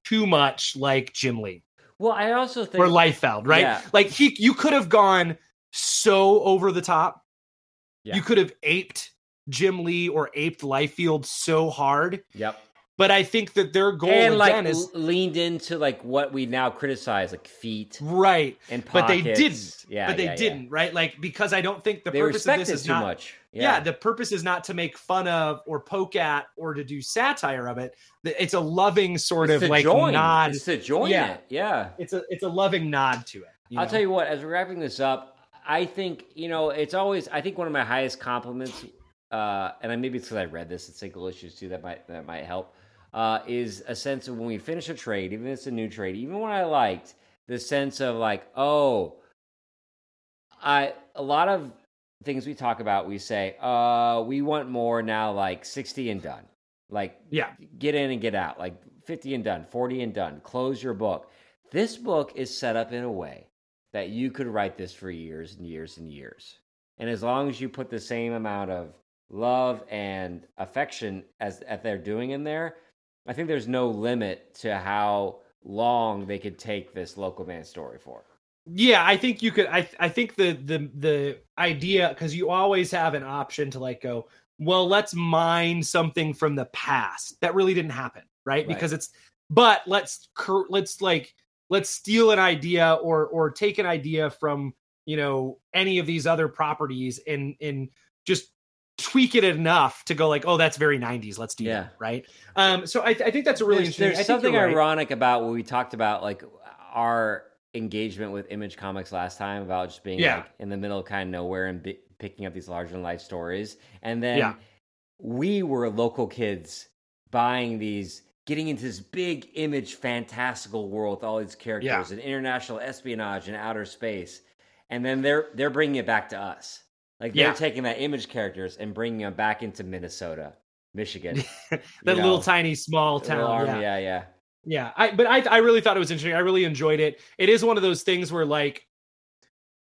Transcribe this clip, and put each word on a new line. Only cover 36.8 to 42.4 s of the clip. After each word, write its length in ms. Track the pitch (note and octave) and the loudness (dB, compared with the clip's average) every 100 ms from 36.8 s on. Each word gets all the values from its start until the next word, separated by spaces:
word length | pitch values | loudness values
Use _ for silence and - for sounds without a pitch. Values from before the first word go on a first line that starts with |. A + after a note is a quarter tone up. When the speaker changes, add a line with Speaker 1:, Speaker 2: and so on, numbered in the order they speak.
| D3+ | -2
Speaker 2:
always, 360 | F#3 G3 G3 - | 0 0 -2 -4
I 100 | D3 | -6
think 180 | E3 F#3+ | -6 -6
one 80 | E3 | -2
of 60 | |
my 140 | C#3+ A2+ | -2 0
highest 340 | B2+ C3 - | 0 -2 -4
compliments, 640 | B2+ B2 B2 B2 C3 - A#2+ - _ _ _ | -6 -6 -6 -10 -10 -12 -18 -20 _ _ _
uh, 400 | A2 G#2+ G2 F#2+ - | -4 -2 -4 -6 -6
and 200 | A2+ A#2+ | -6 -4
maybe 160 | C3 B2 | -4 -6
it's 100 | - | -6
'cause 100 | A2 | -6
I 60 | F2 | -6
read 220 | E2 E2 | -8 -10
this 220 | F2+ - | -12 -14
in 40 | - | -16
single 320 | G2+ F#2 F#2 | -16 -12 -12
issues 280 | F2+ F2 - | -12 -16 -16
too, 140 | F#2 | -12
that 120 | F2+ | -12
might, 240 | F2+ E2+ - | -10 -14 -14
that 160 | E2+ D2+ | -16 -12
might 180 | E2 | -12